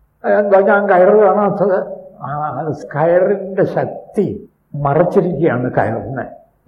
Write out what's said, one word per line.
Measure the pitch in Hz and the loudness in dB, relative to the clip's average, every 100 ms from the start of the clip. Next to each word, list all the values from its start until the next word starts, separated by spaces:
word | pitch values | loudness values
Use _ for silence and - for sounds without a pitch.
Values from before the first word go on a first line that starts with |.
| _ _ 208 | _ _ -2
ഏ, | |
എന്താ | 202 208 196 | 0 4 4
ഞാൻ | 196 202 202 | 4 2 2
കയറ് | 180 185 208 | 4 6 6
കാണാത്തത്? | 202 202 202 - 196 180 - - - - | 4 4 0 0 0 0 -4 -10 -16 -16
ആ, | - 147 151 165 | -10 -8 -8 -6
അത് | 165 127 - 143 | -6 -8 -8 -2
കയറിന്റെ | 165 175 190 - 190 196 170 | 2 2 2 0 -4 -2 -2
ശക്തി | 165 135 - - - 165 101 - _ _ 143 | -2 -6 -8 -8 -4 -2 -4 -14 _ _ -6
മറച്ചിരിക്കുകയാണ് | 143 143 175 202 175 139 156 120 127 | -2 0 2 2 0 0 0 0 -2
കയറിനെ. | - 101 113 107 131 - - _ _ | -2 -2 -4 -8 -10 -10 -14 _ _